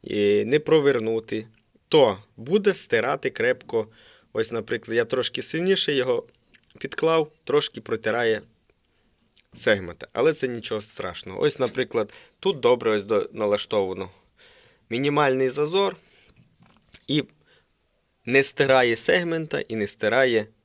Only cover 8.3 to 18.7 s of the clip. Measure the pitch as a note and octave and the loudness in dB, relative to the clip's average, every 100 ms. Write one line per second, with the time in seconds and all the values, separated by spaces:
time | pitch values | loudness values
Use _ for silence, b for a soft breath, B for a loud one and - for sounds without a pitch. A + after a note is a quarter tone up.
8.3 | G#2+ - _ _ _ _ _ _ _ _ | 0 -4 _ _ _ _ _ _ _ _
9.3 | _ _ - - G2+ F2+ E2+ - - C#3+ | _ _ -4 0 0 -2 -14 -10 0 0
10.3 | D#3 C3 A#2 - G#2+ G#2 - G2 - - | 0 -6 -6 -6 -8 -8 -10 -10 -10 -12
11.3 | F#2+ D3+ C3+ B2 C3 B2 A#2 G#2 B B | -2 -2 0 -4 -2 -2 -2 -4 B B
12.3 | B F#3+ D#3 A#2+ B2 A#2 G#2+ G2+ G#2+ - | B -4 0 2 2 2 -2 0 -2 -2
13.3 | A2+ G#2 G#2 - G#2+ F#2+ F#2 F#2+ _ _ | -4 -2 0 0 -2 -2 -6 -10 _ _
14.3 | _ b b b b _ A#2 C#3+ D3 C#3+ | _ b b b b _ -4 0 2 2
15.3 | C3 C3 B2 D3+ F#3 G3+ - b b b | 2 0 -2 -2 0 -2 -4 b b b
16.3 | b _ _ _ _ _ - - D3 - | b _ _ _ _ _ -20 -4 -2 -2
17.3 | _ b b b _ _ _ _ _ - | _ b b b _ _ _ _ _ 2
18.3 | C3 C3+ - C#3 | 2 2 0 4